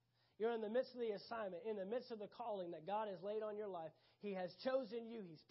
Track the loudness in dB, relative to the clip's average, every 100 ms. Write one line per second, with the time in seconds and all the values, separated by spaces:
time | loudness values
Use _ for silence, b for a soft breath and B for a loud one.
0 | _ b b 0 2 2 4 4 2 2
1 | 0 0 -2 -2 -2 -2 -2 0 0 -2
2 | -2 -6 -6 -4 0 0 0 -4 0 2
3 | 2 -2 0 0 0 0 -2 -2 -4 b
4 | b b -2 0 0 0 4 4 2 -4
5 | -4 -6 -8 -12 0